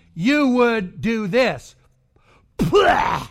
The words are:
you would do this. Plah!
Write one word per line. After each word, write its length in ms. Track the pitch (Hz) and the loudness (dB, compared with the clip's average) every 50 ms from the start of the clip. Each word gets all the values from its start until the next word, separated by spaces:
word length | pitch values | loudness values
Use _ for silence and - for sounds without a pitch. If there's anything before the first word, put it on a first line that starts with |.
| _ _ _ | _ _ _
you 320 | 160 165 240 285 294 294 262 | -4 0 0 2 2 2 2
would 520 | 247 247 240 240 233 226 196 180 - 165 | 2 2 2 2 0 -2 -4 -6 -8 -6
do 260 | 120 220 226 226 214 | -4 -4 -2 -2 -4
this. 480 | 190 175 247 262 220 156 123 - - - _ _ _ _ _ _ _ _ _ _ _ _ _ _ _ _ | -2 0 0 0 0 -2 -6 -10 -18 -20 _ _ _ _ _ _ _ _ _ _ _ _ _ _ _ _
Plah! 680 | - - 165 - 415 392 - - - - - 175 - - - | -4 -2 2 2 2 4 2 2 0 0 -2 -4 -6 -8 -12